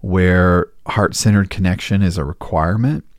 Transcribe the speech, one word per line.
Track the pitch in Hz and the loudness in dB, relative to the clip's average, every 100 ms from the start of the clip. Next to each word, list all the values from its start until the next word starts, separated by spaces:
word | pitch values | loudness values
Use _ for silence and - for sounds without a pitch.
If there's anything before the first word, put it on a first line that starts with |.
where | 92 92 92 90 90 90 - - - | -2 2 4 4 4 2 0 -8 -8
heart-centered | - 98 - 110 104 95 | -2 -2 0 2 2 0
connection | - 92 90 - 98 | -2 -2 -2 -2 0
is | 98 85 | 0 -2
a | |
requirement. | 71 78 - 80 82 104 127 151 - | -6 -8 -6 -2 0 0 -2 -4 -8